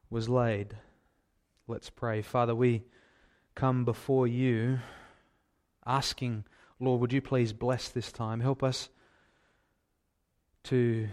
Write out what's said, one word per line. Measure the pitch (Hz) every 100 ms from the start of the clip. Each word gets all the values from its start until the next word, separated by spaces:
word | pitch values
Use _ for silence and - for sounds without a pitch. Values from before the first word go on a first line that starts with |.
| -
was | 117 113
laid. | 127 120 104 101 107 - _ _ _ _ _ _ _ -
Let's | 113 -
pray. | - 120 110
Father, | 107 123 117
we | 117 123 113 - _ _ _ _ _ _ -
come | 135 127 120
before | 110 - 131 123
you | 120 131 113 120 131 - - - _ _ _ _ _ _ _ -
asking, | 131 - - 123 110 - _ - -
Lord, | 127 123
would | 120
you | 135
please | - 131 113
bless | 110 123 127 -
this | 123 -
time? | - 113 113
Help | 127 135
us | 131 127 - _ _ _ _ _ _ _ _ _ _ _ _ _ _ _ _ _
to | - 127 120 113 107